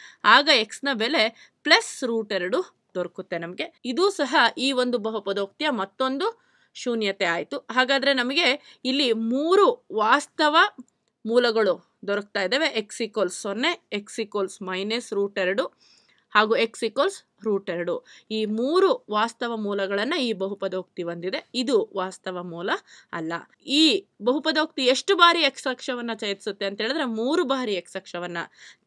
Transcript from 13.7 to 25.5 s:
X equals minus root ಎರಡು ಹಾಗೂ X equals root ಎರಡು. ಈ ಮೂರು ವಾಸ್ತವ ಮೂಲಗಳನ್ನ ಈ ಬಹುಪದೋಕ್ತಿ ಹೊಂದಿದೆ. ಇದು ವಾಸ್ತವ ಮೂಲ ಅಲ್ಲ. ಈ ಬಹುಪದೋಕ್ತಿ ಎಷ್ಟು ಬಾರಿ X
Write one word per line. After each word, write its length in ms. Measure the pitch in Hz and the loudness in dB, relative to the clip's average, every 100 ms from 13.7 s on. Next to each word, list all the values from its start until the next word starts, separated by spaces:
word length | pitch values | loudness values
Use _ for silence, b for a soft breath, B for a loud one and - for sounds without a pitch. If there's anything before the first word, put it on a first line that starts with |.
| 349 _ 208 | -4 _ -10
X 100 | 208 - | -8 -8
equals 400 | 208 208 196 - | -6 -4 -6 -6
minus 500 | 185 185 202 233 233 | -8 -6 -4 -6 -4
root 260 | 202 202 202 | -4 -4 -2
ಎರಡು 540 | 185 196 330 - b b b b b | -2 -2 -4 -8 b b b b b
ಹಾಗೂ 260 | 214 214 202 | 2 4 2
X 160 | 220 | 0
equals 440 | - 226 233 339 - - _ | -2 -4 0 -2 -2 -14 _
root 260 | 220 196 202 | -4 -2 -2
ಎರಡು. 340 | 170 175 170 B B - | -6 -4 -6 B B -8
ಈ 160 | 220 214 | -4 -2
ಮೂರು 600 | 214 254 349 381 - - | -2 0 4 4 2 -2
ವಾಸ್ತವ 460 | 208 233 - 240 226 | -2 -2 -4 -6 -4
ಮೂಲಗಳನ್ನ 580 | 202 202 196 196 226 339 | -4 -2 -2 -2 -2 -2
ಈ 120 | 247 | -2
ಬಹುಪದೋಕ್ತಿ 720 | 196 190 196 196 185 180 - | -2 -4 -4 -4 -6 -8 -8
ಹೊಂದಿದೆ. 480 | 170 170 175 233 - | -8 -6 -6 -8 -6
ಇದು 360 | - 233 233 - 196 | -4 2 2 2 -4
ವಾಸ್ತವ 460 | 185 - - 180 | -6 -8 -10 -8
ಮೂಲ 280 | 180 165 185 330 B B B | -8 -8 -4 -4 B B B
ಅಲ್ಲ. 200 | 170 160 170 - _ - | -10 -8 -8 -12 _ -2
ಈ 400 | 277 320 220 - - | 2 4 2 -4 -6
ಬಹುಪದೋಕ್ತಿ 640 | 208 277 320 302 320 - 254 | -2 0 0 0 0 0 2
ಎಷ್ಟು 300 | 262 - 392 | 2 2 6
ಬಾರಿ 280 | 349 339 | 6 6
X 260 | 294 | 2